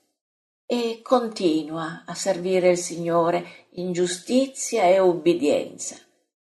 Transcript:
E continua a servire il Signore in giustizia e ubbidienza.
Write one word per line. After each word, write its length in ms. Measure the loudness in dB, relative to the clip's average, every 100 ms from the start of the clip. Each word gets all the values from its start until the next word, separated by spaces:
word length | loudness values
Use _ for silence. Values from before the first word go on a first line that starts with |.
| _ _ _ _ _ _ -6
E 340 | -4 -2 -6
continua 1000 | 0 0 0 -2 0 0 -2 -8 -8 -10
a 100 | -12
servire 580 | -6 -4 -2 0 2 4
il 40 | 2
Signore 920 | -2 -6 0 2 2 0 -6 -18 _ -10
in 160 | -4
giustizia 920 | -2 -2 -4 0 0 0 -4 -4 2
e 140 | 4 6
ubbidienza. 960 | 4 4 0 2 2 0 -2 -10 -14 -16 _ _ _ _ _